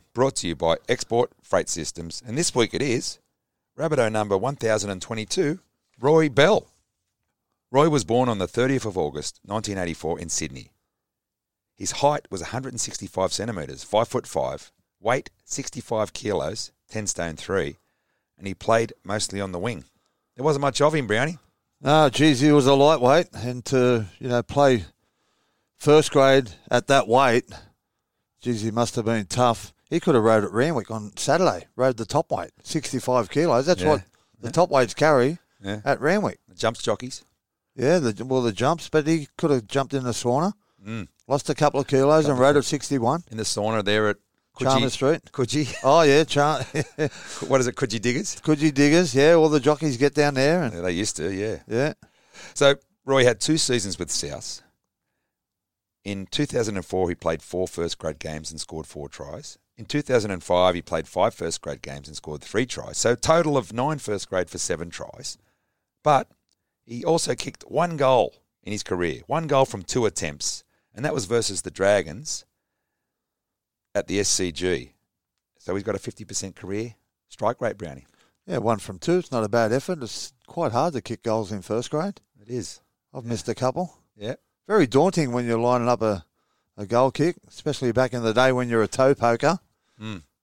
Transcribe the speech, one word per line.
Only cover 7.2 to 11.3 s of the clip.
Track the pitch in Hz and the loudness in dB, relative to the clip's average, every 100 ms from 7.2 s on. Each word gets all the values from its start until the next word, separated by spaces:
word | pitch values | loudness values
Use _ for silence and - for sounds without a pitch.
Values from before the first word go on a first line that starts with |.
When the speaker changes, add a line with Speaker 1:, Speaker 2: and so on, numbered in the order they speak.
| _ _ _ _ _ | _ _ _ _ _
Speaker 1:
Roy | 131 160 | 4 4
was | 143 98 | 2 2
born | 120 123 | 0 2
on | 101 | 0
the | 90 | -2
thirtieth | 117 131 135 110 | 0 2 0 -2
of | 90 | -2
August, | 73 73 76 - 95 | -4 -4 -10 -12 -8
nineteen | 107 104 95 | -6 -4 -4
eighty-four, | 87 80 80 85 | -4 -4 -6 -6
in | 82 | -6
Sydney. | - 76 65 - _ _ _ _ _ _ | -6 -6 -10 -20 _ _ _ _ _ _